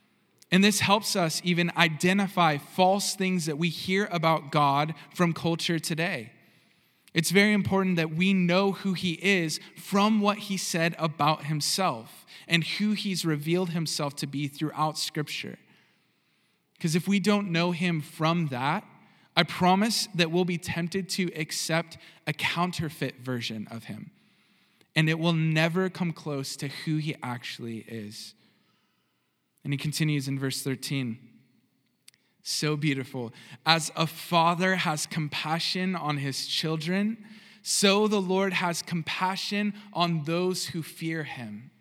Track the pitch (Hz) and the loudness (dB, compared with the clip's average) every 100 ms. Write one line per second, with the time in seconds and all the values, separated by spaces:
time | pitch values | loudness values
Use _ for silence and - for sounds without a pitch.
0 | _ _ _ _ - 185 208 202 190 214 | _ _ _ _ 2 4 6 4 4 2
1 | - 196 165 - 175 175 170 156 170 147 | 2 0 0 0 0 2 2 4 4 4
2 | 180 202 190 180 165 143 - - 185 196 | 2 2 0 4 4 2 -2 4 6 4
3 | 196 - 185 185 156 147 170 - 185 196 | 0 -2 0 0 -2 0 -2 -2 0 0
4 | 214 170 160 160 143 151 143 139 156 156 | 0 2 2 2 2 4 4 4 0 -4
5 | - - 170 - 170 165 - 160 - 156 | -8 0 0 2 -2 0 -2 -2 -2 -2
6 | 175 143 107 _ _ _ _ _ _ _ | -2 -4 -10 _ _ _ _ _ _ _
7 | _ 165 165 190 208 208 - 190 185 170 | _ 0 4 4 6 4 2 2 2 2
8 | 160 156 190 190 175 185 202 190 196 165 | 0 2 2 4 4 4 2 0 -4 -2
9 | 180 156 185 190 156 - - - - 196 | -2 0 2 2 0 -4 -10 -16 -2 2
10 | 214 220 202 202 - 185 - 170 170 170 | 4 4 2 0 -2 -4 -2 0 0 0
11 | 160 - 147 151 147 151 - - 180 117 | -4 2 2 2 -2 -2 0 0 0 -2
12 | 110 - - - - 165 156 - 214 208 | -10 -20 -20 -14 0 0 0 -2 -2 0
13 | 202 175 170 147 156 175 180 165 151 - | -2 -2 0 0 0 0 0 -2 -2 -4
14 | 143 143 147 139 143 - 151 143 156 147 | -4 -6 -6 -4 -6 -4 -4 0 -2 -2
15 | - 156 147 - - - _ _ _ _ | -6 -4 -6 -6 -10 -12 _ _ _ _
16 | _ _ _ _ _ _ _ - 170 170 | _ _ _ _ _ _ _ -4 0 0
17 | 190 202 202 208 202 165 175 165 180 160 | 2 2 4 2 2 0 0 0 0 0
18 | - - 160 170 151 123 139 196 - - | -4 -2 2 2 0 0 0 -2 -4 -20
19 | _ _ _ 170 165 - 180 190 226 208 | _ _ _ 2 2 4 6 6 4 0
20 | - 170 160 175 180 170 - 170 170 196 | -2 0 2 2 2 -2 -4 -4 -4 -4
21 | 185 - 175 156 156 - - 165 165 - | -4 -2 -2 -4 -6 -4 0 0 0 -12
22 | - - 151 - - 170 180 165 156 - | -20 -10 -8 -2 -2 0 -2 -2 -6 -4
23 | 131 - 123 120 117 110 - 113 - 107 | -6 -6 -6 -4 -4 -8 -10 -12 -12 -14
24 | 104 _ _ _ _ _ _ _ _ 156 | -14 _ _ _ _ _ _ _ _ 0
25 | 156 160 170 160 160 156 170 180 185 180 | 2 2 2 2 2 4 2 2 -2 -2
26 | 170 - 151 139 135 - 139 - 160 156 | -4 -4 -6 -6 -6 -8 -8 -6 -2 -2
27 | 151 - 127 127 - - 117 113 - 113 | -2 -6 -8 -8 -10 -10 -8 -10 -10 -10
28 | 104 110 - - _ _ _ _ _ _ | -10 -12 -16 -20 _ _ _ _ _ _
29 | _ _ _ _ _ _ 143 139 151 - | _ _ _ _ _ _ -6 -4 -2 0
30 | 156 147 135 135 135 - 139 131 - 139 | 0 0 -2 -2 -4 -4 -4 -4 -4 -4
31 | 123 110 - - _ _ _ _ _ _ | -4 -8 -14 -20 _ _ _ _ _ _
32 | - _ _ _ - - 151 151 147 135 | -20 _ _ _ -8 -2 -2 0 0 -2
33 | 123 131 113 - - - 160 165 156 - | -4 -8 -10 -12 -20 -4 2 2 2 -2
34 | 160 - - 170 165 170 185 185 170 151 | -4 -4 0 4 4 4 2 2 0 -2
35 | - 160 147 - 156 165 - 185 185 175 | -4 -4 -4 -4 -4 -2 -2 -2 -2 -2
36 | 151 143 139 127 - - 160 160 160 190 | -2 -2 -2 -4 -4 -2 -2 -2 -2 0
37 | 208 226 - - - - - - 202 202 | 0 -4 -12 -20 -20 -12 -4 4 4 6
38 | 214 208 185 190 196 180 180 165 - 170 | 4 2 2 2 2 0 0 -2 -4 -4
39 | - - 185 190 - 202 208 202 - 165 | -4 -2 -2 -2 -4 -2 -2 -4 -8 -2
40 | 175 165 147 170 185 180 - 170 143 - | 0 0 0 0 0 -2 -4 -6 -8 -8
41 | 160 160 139 131 110 104 131 _ | -6 -6 -6 -10 -12 -12 -16 _